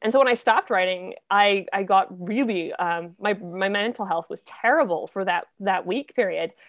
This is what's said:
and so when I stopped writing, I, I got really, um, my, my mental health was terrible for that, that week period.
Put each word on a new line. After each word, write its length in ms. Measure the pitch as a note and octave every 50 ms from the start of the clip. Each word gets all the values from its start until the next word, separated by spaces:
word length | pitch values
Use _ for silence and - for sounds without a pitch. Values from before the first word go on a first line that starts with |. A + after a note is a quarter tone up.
and 100 | - A3
so 80 | A#3+ C4+
when 100 | C4 B3+
I 40 |
stopped 380 | A#3+ - - A#3 A3 F#4+ - -
writing, 420 | A3+ F#3 F#3 F#3 F#3 F3+ F3+ F#3 - - _ _
I, 360 | G3 G3+ G3+ G3+ G3 G3 F3+ -
I 120 | - G3+
got 240 | G3 G3 G3 F#3+ - - F#3+ F3+
really, 540 | F3+ F3 G#3 B3+ C#4 A3+ G3+ F3 D#3+ D3+
um, 420 | - - F3 E3+ E3+ F3 E3+ E3+ F3 _
my, 140 | G3+ G#3 G3+
my 340 | G3+ F3+ F3 E3+ F#3+ F#3+ G3
mental 380 | G3+ G3+ G#3 A#3+ A#3+ - G3+
health 240 | F#3 E3 E3+ E3 -
was 120 | - - -
terrible 640 | - - - - A#3 C#4+ E4 C#4 F#3+ E3+ - - -
for 140 | - G3 F#3+
that, 180 | F#3 F3 E3+ - - _ -
that 260 | F#3+ G3 F#3+ E3+ -
week 280 | F3 G3+ C#4 C#4+ - _
period. 380 | B3+ G#3+ F#3 D#3+ D#3+ E3 - - _ _